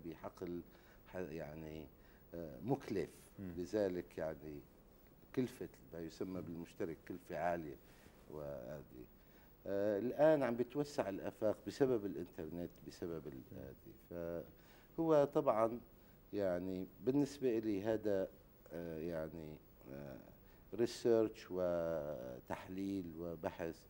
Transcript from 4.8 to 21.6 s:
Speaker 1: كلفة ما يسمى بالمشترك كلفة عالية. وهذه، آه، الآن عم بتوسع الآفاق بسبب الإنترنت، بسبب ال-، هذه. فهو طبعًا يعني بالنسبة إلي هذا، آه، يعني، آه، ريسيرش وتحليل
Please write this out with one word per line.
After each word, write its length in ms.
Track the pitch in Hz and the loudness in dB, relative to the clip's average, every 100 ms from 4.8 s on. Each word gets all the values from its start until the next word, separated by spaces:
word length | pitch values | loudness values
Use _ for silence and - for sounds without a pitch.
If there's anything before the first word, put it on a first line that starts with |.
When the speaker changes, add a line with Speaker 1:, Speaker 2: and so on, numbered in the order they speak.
| - - - - - - | -20 -20 -20 -20 -6 0
Speaker 1:
كلفة 340 | 123 - 90 - - | 0 -2 -10 -12 -12
ما 60 | 82 | -8
يسمى 420 | 82 - 101 92 | -8 -6 -4 -4
بالمشترك 560 | 80 82 85 - 95 78 - | -4 -6 -8 -4 -4 -4 -8
كلفة 300 | 92 - 82 | -10 -6 -2
عالية. 380 | 85 87 78 64 - - - - - | 0 0 -2 -10 -16 -20 -20 -20 -14
وهذه، 760 | 76 71 69 60 76 60 62 62 - - - - - 92 | -10 -8 -8 -8 -10 -12 -16 -16 -20 -20 -20 -20 -14 -4
آه، 320 | 98 104 101 | 0 2 2
الآن 440 | 117 131 151 156 | 2 6 8 8
عم 120 | 127 117 | 4 2
بتوسع 540 | 123 143 147 - 101 | 0 -2 -2 0 0
الآفاق 480 | 95 82 - 107 98 - | -2 -4 0 2 2 -2
بسبب 380 | - 135 120 101 | 4 4 4 2
الإنترنت، 640 | 78 87 - 78 85 87 - - | -4 -6 -6 -6 -4 -6 -8 -14
بسبب 400 | - 92 82 73 | -8 -6 -4 -6
ال-، 300 | 67 62 64 | -10 -12 -12
هذه. 360 | 67 - - - - | -12 -14 -18 -20 -12
فهو 1120 | 87 85 85 - - - - - - 160 156 143 | -8 -6 -6 -8 -14 -20 -20 -8 0 6 8 8
طبعًا 460 | 156 139 110 113 117 - - - - - | 6 6 6 4 2 -8 -20 -20 -20 -6
يعني 540 | 101 98 87 92 92 92 - 98 | 0 2 2 0 -2 -4 -4 2
بالنسبة 520 | 139 139 139 131 110 | 4 2 2 2 2
إلي 260 | 110 98 | 2 2
هذا، 440 | 107 110 107 98 95 - - - - | 2 2 4 2 2 -4 -20 -20 -12
آه، 260 | 85 85 80 | -8 -6 -4
يعني، 560 | 82 82 80 82 78 76 - - 60 | -4 -4 -4 -6 -10 -12 -16 -20 -14
آه، 260 | 67 71 62 50 - - - - | -12 -12 -12 -16 -20 -20 -20 -6
ريسيرش 720 | 101 117 - 123 113 110 - - | 2 2 4 6 8 6 2 -4
وتحليل 1600 | 92 | 0